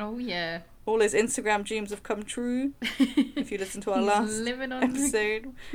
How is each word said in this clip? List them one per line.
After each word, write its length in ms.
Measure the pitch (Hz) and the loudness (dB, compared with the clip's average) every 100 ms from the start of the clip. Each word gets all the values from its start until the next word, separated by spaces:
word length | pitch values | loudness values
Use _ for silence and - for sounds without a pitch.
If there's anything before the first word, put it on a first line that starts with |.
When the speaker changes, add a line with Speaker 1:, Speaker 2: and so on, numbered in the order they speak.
Speaker 1:
Oh, 180 | 208 240 | -8 -6
yeah. 420 | 247 175 165 170 - - - | -4 -4 -4 -6 -10 -8 0
Speaker 2:
All 140 | 220 | 4
his 120 | 208 | 4
Instagram 500 | 214 226 - 208 208 | 4 2 0 0 0
dreams 260 | 202 220 202 | 0 -4 -4
have 120 | 208 | -8
come 200 | - 214 | -6 -6
true. 480 | 208 - 240 247 277 - | -6 -4 -2 0 -2 -4
Speaker 1:
<laughs> 40 | - - 262 - - 294 | -4 2 2 4 0 -2
Speaker 2:
If 160 | 277 | -4
you 60 | 196 | -4
listen 220 | 190 202 | -6 -4
to 100 | 214 | 0
our 60 | 190 | 2
Speaker 1:
He's 80 | 202 | 4
Speaker 2:
last 240 | 208 214 214 | 4 2 0
Speaker 1:
living 340 | 233 254 262 | -2 -4 -4
on 80 | 254 | 0
the 60 | 254 | 0
Speaker 2:
episode, 680 | 262 277 214 214 220 269 - - | 2 2 2 2 0 -6 -14 -8